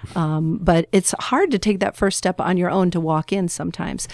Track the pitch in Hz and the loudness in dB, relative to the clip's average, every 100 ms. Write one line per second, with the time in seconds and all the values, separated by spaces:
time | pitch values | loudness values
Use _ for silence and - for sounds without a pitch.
0 | - - 156 156 160 160 180 165 165 190 | -8 -2 0 0 0 0 2 2 4 2
1 | 180 - - 262 370 214 214 196 196 - | 2 -2 0 2 2 2 0 0 0 0
2 | 196 - 185 185 - 180 175 190 180 170 | 0 0 -2 0 0 0 2 2 2 2
3 | 160 156 - 196 175 - 151 - 180 135 | 0 0 0 -2 -2 -4 -6 -6 -6 -6
4 | - | -10